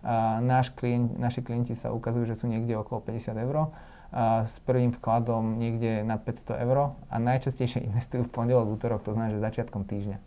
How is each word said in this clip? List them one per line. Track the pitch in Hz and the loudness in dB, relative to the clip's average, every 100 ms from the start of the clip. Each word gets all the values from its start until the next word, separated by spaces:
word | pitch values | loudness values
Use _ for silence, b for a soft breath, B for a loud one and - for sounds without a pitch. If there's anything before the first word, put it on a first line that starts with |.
| - | 0
A | 117 113 113 | 2 2 2
náš | 123 127 123 | 4 4 2
klien-, | - 123 120 120 - | 0 0 2 2 0
naši | 120 120 | -2 -2
klienti | 123 120 120 117 | -2 -2 -2 -2
sa | 117 | -4
ukazujú, | 117 117 120 | -4 0 0
že | 117 110 | 0 -2
sú | 120 | -2
niekde | 113 117 110 | 0 0 -2
okolo | 107 113 | -2 -6
päťdesiat | 107 113 - 110 | -4 -6 -4 -4
eur. | 123 147 156 B B B B 123 | -2 0 0 B B B B 0
A | 113 113 113 | 2 2 0
s | - | -4
prvým | - 127 123 120 | 2 4 4 0
vkladom | - 113 117 113 113 113 | 2 2 2 0 0 0
niekde | 117 113 117 107 110 | 0 0 0 0 0
nad | 110 | -2
päťsto | - 117 - - | -4 -8 -6 -2
eur | 120 135 143 - | 2 2 2 -2
a | - 113 | -6 0
najčastejšie | 120 127 135 127 123 - 117 | 2 2 0 0 -2 0 -2
<laughs> | |
investujú | 110 - 123 | -2 -2 -2
v | 120 | -2
pondelok, | - 117 127 110 | 0 4 4 4
útorok, | 107 120 107 | 0 0 -2
to | - | -2
znamená, | 107 113 107 | -2 0 0
že | |
začiatkom | 110 110 117 101 | -2 -2 -4 -4
týždňa. | 98 101 101 98 | -4 -4 -4 -8